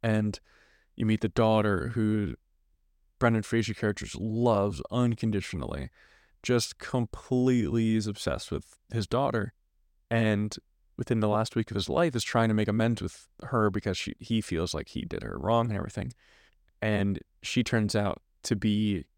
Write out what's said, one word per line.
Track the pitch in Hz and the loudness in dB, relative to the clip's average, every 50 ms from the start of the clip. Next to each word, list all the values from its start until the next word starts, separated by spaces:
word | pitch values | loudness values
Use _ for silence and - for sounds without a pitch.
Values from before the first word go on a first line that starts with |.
And | - 113 107 107 107 107 104 - _ _ _ _ _ _ _ _ _ _ _ | 0 2 0 2 0 0 -4 -6 _ _ _ _ _ _ _ _ _ _ _
you | - - | -2 0
meet | 110 110 107 | 2 2 2
the | - 107 | 0 -2
daughter | - - 113 110 110 110 104 107 101 87 78 - 117 | 2 4 4 6 6 4 4 2 2 0 0 -2 -2
who | 120 110 107 107 107 104 80 60 - _ _ _ _ _ _ _ _ _ _ _ _ _ _ _ _ | 0 0 2 2 0 -2 -4 -6 -8 _ _ _ _ _ _ _ _ _ _ _ _ _ _ _ _
Brendan | 127 117 113 110 | 2 2 4 2
Fraser | 101 - - 117 110 110 104 | 0 0 0 0 0 -2 -4
character | - - 107 101 - - | -2 -2 -2 -2 -2 -8
just | 101 - - | -12 -8 -8
loves | 98 113 107 117 120 120 110 101 98 101 98 71 - - | -6 -4 -2 2 2 4 4 4 2 0 -2 -4 -8 -4
unconditionally, | - 123 123 120 117 - - 113 104 98 - - - 85 67 - - 69 67 - _ _ - _ _ _ _ _ _ _ | 0 0 0 0 0 0 -2 -2 -2 -2 -4 -4 -8 -6 -6 -6 -6 -8 -8 -10 _ _ -20 _ _ _ _ _ _ _
just | - - 127 120 - - - _ | -2 2 2 2 2 0 -8 _
completely | - - - 127 120 - - - - - 131 127 127 131 127 123 107 73 - 117 113 113 110 | -10 -4 -2 -2 -2 -2 -6 -16 -4 -2 0 2 4 4 4 2 2 2 0 2 2 2 2
is | 110 104 | 0 0
obsessed | 107 104 - - - - - - - | -2 -6 -4 -4 -4 -4 -4 -6 -6
with | - - - - - _ _ _ | -8 -8 -8 -10 -20 _ _ _
his | - 113 101 | -6 -6 -4
daughter, | - - 120 139 135 - 113 101 - - _ _ _ _ _ _ _ _ _ _ _ | -2 0 0 0 0 0 -2 -2 -4 -8 _ _ _ _ _ _ _ _ _ _ _
and | 117 117 113 110 107 101 104 107 - - _ _ _ _ _ _ _ | 0 2 2 2 2 2 0 -2 -4 -10 _ _ _ _ _ _ _
within | - 120 - 123 113 | -10 -2 0 0 2
the | 107 104 | 2 2
last | 104 110 113 - - | 2 2 0 0 0
week | 120 110 - | -2 -2 0
of | 107 | -2
his | 101 98 - | -4 -2 0
life | - - 175 165 135 | 2 2 2 2 0
is | 117 | -2
trying | - - - 120 117 110 | -4 0 2 2 4 4
to | 110 | 4
make | 107 107 101 | 2 2 2
amends | 104 113 113 117 117 104 | 2 2 2 2 0 0
with | 98 - - - - _ _ _ - | -4 -8 -8 -10 -20 _ _ _ -10
her | - - 117 107 104 | -4 0 2 2 2
because | 95 104 - 107 92 | 2 0 -2 -2 -4
she, | - - - - _ | -4 -4 -8 -10 _
he | - - 117 110 | -4 -2 0 0
feels | 107 - 90 78 85 90 - | 0 0 -2 -2 0 -2 -4
like | 76 - - | -6 -8 -6
he | - - | -8 -8
did | - - - - - | -6 -6 -6 -8 -6
her | 50 50 - | -8 -8 -4
wrong | 67 101 113 117 117 117 | 0 2 2 2 2 0
and | 107 | -2
everything. | 98 - - - - - 123 - _ _ _ - _ _ _ _ _ _ _ _ _ | -4 -6 -6 -6 -8 -8 -8 -10 _ _ _ -20 _ _ _ _ _ _ _ _ _
And | - 107 107 101 98 101 98 - - _ _ _ | -2 0 2 2 2 0 0 -2 -6 _ _ _
she | - - - 131 117 | -10 -2 0 0 0
turns | - - 113 107 104 - | 2 2 0 2 2 0
out | 110 104 98 - - _ _ _ _ _ | 0 0 0 -4 -6 _ _ _ _ _
to | - 120 | -4 -2
be | 101 - 110 104 104 107 104 101 87 - _ _ | 0 2 0 2 2 2 0 0 -2 -4 _ _